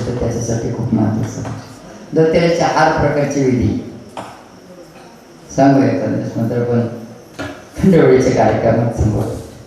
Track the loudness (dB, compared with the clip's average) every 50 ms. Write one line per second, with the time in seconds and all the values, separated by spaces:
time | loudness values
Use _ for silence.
0 | -2 -4 -4 -4 -4 -4 -4 -4 -4 -4 -4 -4 -4 -6 -6 -6 -2 0 0 2
1 | 2 0 0 -2 -4 -6 -8 -8 -10 -10 -10 -12 -14 -16 -20 -20 -20 -20 -20 -20
2 | -14 -2 2 2 4 4 4 2 2 2 2 2 0 0 2 2 2 2 2 2
3 | 0 0 0 0 -2 -2 -2 0 0 0 2 2 0 0 -2 -4 -6 -10 -14 -18
4 | -20 -18 -16 -16 -16 -16 -18 -20 -20 -20 -20 -20 -20 -20 -20 -20 -20 -20 -20 -20
5 | -20 -20 -20 -20 -20 -20 -20 -20 -20 -6 0 2 4 4 6 4 4 2 0 -2
6 | -2 -2 -4 -4 -6 -6 -4 -4 -4 -2 -2 -2 -2 0 0 0 0 -2 -6 -10
7 | -16 -18 -20 -20 -20 -18 -14 -14 -12 -12 -14 -16 -20 -16 -6 0 4 4 6 6
8 | 6 6 6 4 4 2 2 2 2 2 2 0 0 0 2 2 0 -2 0 0
9 | 0 0 0 -2 -4 -4 -6 -10 -12 -14 -18 -20 -20